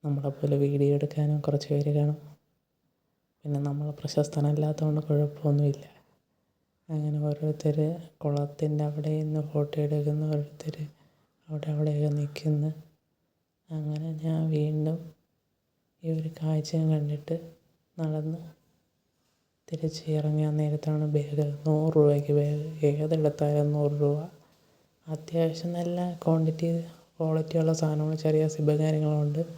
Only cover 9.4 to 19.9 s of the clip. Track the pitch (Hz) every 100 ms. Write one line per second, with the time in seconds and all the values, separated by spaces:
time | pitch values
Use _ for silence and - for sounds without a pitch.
9.4 | 151 151 147 151 147 151 147 151 151 151
10.4 | 147 - 156 - 151 - _ _ _ _
11.4 | - 156 156 147 151 147 151 147 147 147
12.4 | 156 151 151 151 - _ _ _ _ _
13.4 | _ _ _ 160 151 151 160 156 160 160
14.4 | 160 151 151 151 156 165 165 - _ _
15.4 | _ _ _ _ _ _ 165 160 156 160
16.4 | 156 156 151 160 160 156 147 147 - 165
17.4 | 165 - _ _ _ - 160 156 156 160
18.4 | 165 - _ _ _ _ _ _ _ _
19.4 | _ _ - 160 160